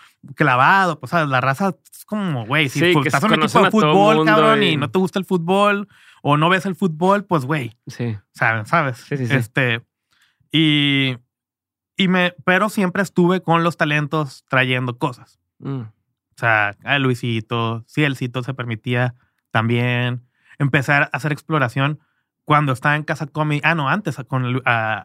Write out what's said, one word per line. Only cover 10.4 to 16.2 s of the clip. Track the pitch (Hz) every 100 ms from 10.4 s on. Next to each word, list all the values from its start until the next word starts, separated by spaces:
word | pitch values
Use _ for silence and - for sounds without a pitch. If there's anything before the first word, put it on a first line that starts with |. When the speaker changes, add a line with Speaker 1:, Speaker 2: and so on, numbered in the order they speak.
| _
Speaker 1:
y, | 151 156 147 143 139 135 123 _ _ _ _ _ _ _ -
y | 185
me, | 185 175 - -
pero | 185 208
siempre | - 180 196
estuve | 196 - 175 185
con | 160 165
los | 170 -
talentos | 156 151 147 156 143 - _
trayendo | 131 127 127 127 120
cosas. | 143 120 - _ _ _
Speaker 2:
Mm. | 139 135
Speaker 1:
O | 107 - _ _